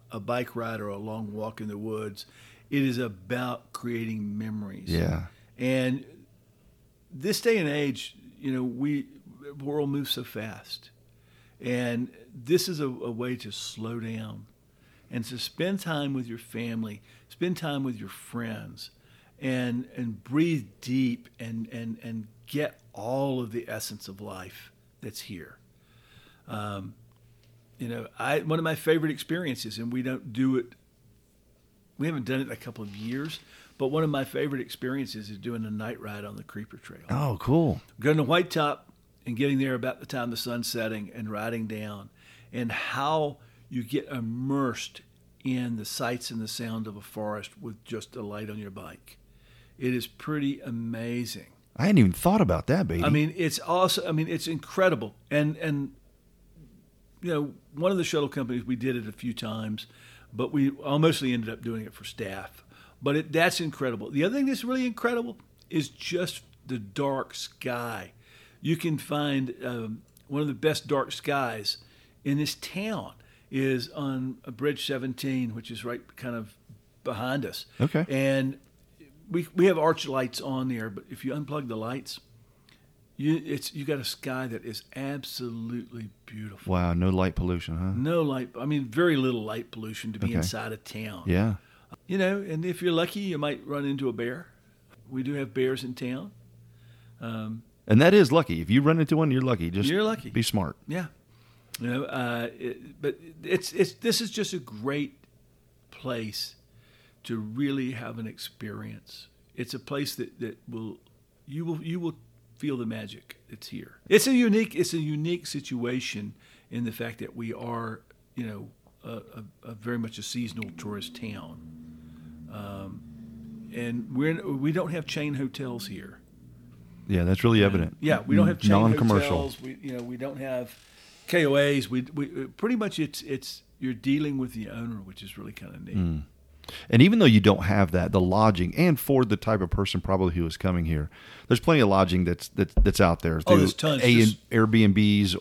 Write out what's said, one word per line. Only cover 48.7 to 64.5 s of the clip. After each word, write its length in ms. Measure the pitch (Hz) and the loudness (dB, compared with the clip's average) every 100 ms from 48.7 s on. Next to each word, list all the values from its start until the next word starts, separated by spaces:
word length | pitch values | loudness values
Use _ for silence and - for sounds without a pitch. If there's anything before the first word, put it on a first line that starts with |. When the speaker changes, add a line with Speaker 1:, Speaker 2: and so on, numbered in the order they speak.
| 95 85 - - - _ - _ - - - | -12 -14 -16 -20 -20 _ -20 _ -20 -20 -4
Speaker 1:
It 140 | 127 123 | -2 -2
is 100 | 113 | -4
pretty 540 | - - 151 139 139 | -10 -4 -2 0 -2
amazing. 880 | 135 117 117 113 117 120 117 101 - _ _ - | -6 -6 -4 -4 -4 -4 -4 -8 -14 _ _ 0
Speaker 2:
I 120 | 165 | 6
hadn't 100 | 196 | 8
even 140 | 98 | 8
thought 260 | - 175 214 | 6 4 6
about 260 | 127 82 - | 4 4 2
that, 200 | 165 190 | 2 2
baby. 160 | 85 | 2
Speaker 1:
I 60 | 147 | 4
mean, 240 | 151 156 156 | 4 2 0
it's 240 | 160 156 - | -2 -2 0
awesome. 400 | 175 185 190 175 | 2 4 2 0
I 40 | |
mean, 160 | 156 165 | 0 0
it's 200 | 160 165 | -2 -2
incredible. 680 | 160 - - 185 147 110 - - | -6 -4 4 4 4 -4 -10 -2
And, 260 | 147 151 156 | 2 2 0
and, 340 | 160 143 139 - _ _ _ _ _ - - - _ _ _ - | -2 -2 -4 -8 _ _ _ _ _ -20 -20 -20 _ _ _ -10
you 120 | 175 | -2
know, 200 | 151 147 - _ | 0 -2 -6 _
one 180 | 139 180 | 0 2
of 60 | 196 | 2
the 60 | |
shuttle 260 | 165 156 139 | 2 2 0
companies, 340 | 143 123 123 | -2 -2 -4
we 120 | 113 123 | -2 -2
did 200 | 131 123 | 0 -2
it 120 | 107 | -4
a 40 | |
few 220 | 101 123 | -8 -6
times, 540 | 113 113 110 110 107 - - - - - | -6 -6 -6 -4 -6 -8 -20 -20 -20 -14
but 200 | 107 127 | -4 -2
we 160 | 147 139 | 2 2
almost 520 | 139 143 143 160 - | 0 0 4 4 4
ended 260 | 135 123 110 | 0 0 -2
up 120 | 113 | -6
doing 240 | 117 113 107 | -6 -6 -8
it 80 | |
for 100 | - | -12
staff. 600 | 104 - 101 95 95 - - - - - | -16 -10 -8 -8 -12 -18 -20 -20 -20 -6
But 140 | 143 147 | 0 0
it, 160 | 156 | 0
that's 280 | 151 175 175 | 2 2 2
incredible. 500 | 160 - 131 110 107 | -4 -2 -4 -4 -4
The 140 | 139 | 0
other 120 | 180 269 | 0 2
thing 100 | |
that's 180 | 277 | 0